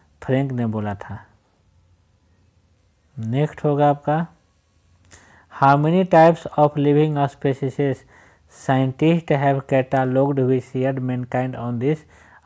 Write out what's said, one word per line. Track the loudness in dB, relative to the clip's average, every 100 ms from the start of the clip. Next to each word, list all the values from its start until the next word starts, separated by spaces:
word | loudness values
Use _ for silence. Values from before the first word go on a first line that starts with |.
| _ -14
फ्रैंक | -4 -2 -2
ने | -4 -4
बोला | -4 -6
था। | -8 -12 -16 -18 _ _ _ _ _ _ _ _ _ _ _ _ _ _ _ _ _ _ -12
नेक्स्ट | -6 -2 -4 -2
होगा | -2 2 2
आपका, | 0 -2 -4 -4 _ _ _ _ _ _ _ _ -20 _ _ _
how | 0 4 4
many | 2 0 4
types | 6 6 4 -2 2
of | 2 2
living | 2 2 2 0 -2
species | -2 -4 -2 -6 -4 -4 -4 -10 -20 -20 _ _
scientists | -12 -2 0 0 0 0 0 0 0
have | 0 0 0
catalogued | -2 0 -2 0 0 0 0 0
which | -2 -4
shared | -6 -4 -4
mankind | -6 -6 -6 -6 -6 -6
on | -8 -4
this | -2 -4 -8 _ -20 -20